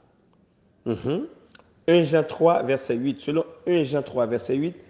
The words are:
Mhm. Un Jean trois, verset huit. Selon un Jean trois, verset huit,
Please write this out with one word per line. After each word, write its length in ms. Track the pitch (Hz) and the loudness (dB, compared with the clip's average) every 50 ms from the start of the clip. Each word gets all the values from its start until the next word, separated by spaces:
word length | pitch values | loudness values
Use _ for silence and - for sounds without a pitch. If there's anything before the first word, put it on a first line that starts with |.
| _ _ _ _ _ _ _ _ _ _ _ _ _ _ _ _ _ 117 | _ _ _ _ _ _ _ _ _ _ _ _ _ _ _ _ _ -6
Mhm. 400 | 117 90 90 123 147 190 285 - - - - _ - - _ _ _ _ _ - | -6 -4 -4 -4 -4 -4 -6 -8 -14 -20 -20 _ -20 -20 _ _ _ _ _ 4
Un 160 | 170 175 165 | 4 4 4
Jean 200 | 143 156 160 156 | 4 2 2 0
trois, 380 | 156 - - 151 170 170 - 131 | 0 -2 2 4 4 4 4 2
verset 320 | 123 135 131 - - 123 | 0 -2 -2 -2 -4 -4
huit. 240 | 117 123 139 131 - | -2 -2 -2 -4 -4
Selon 260 | - - 147 165 160 - - - - 175 | -4 -2 -2 -2 -2 -2 -8 -8 -4 0
un 160 | 180 170 151 | 0 2 2
Jean 180 | 131 143 143 135 | 0 -2 -4 -4
trois, 240 | - - 127 120 | -4 -2 -2 -2
verset 300 | 110 120 117 - - 131 139 | 0 -2 -4 -2 -4 -2 -2
huit, 160 | 151 170 180 - - - | -2 -4 -6 -10 -18 -20